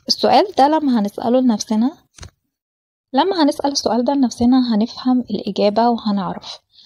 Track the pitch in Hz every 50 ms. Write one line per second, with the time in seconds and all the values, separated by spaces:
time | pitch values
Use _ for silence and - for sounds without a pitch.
0 | _ - - - - 214 220 254 349 427 359 - 262 285 311 311 311 277 247 233
1 | 202 202 - - - 240 240 262 262 247 220 202 - - 220 214 226 269 339 -
2 | _ _ _ - - - _ _ _ _ _ _ _ _ _ _ _ _ _ _
3 | _ _ - 262 311 370 392 359 302 277 294 - - 285 277 - - 226 208 233
4 | 247 262 285 285 262 233 - - 240 240 254 262 254 240 226 202 214 240 - -
5 | - 254 254 254 240 - 208 - - 208 190 - 196 208 208 220 233 240 233 226
6 | - 214 202 202 185 170 175 - - - - - _ _ _ - -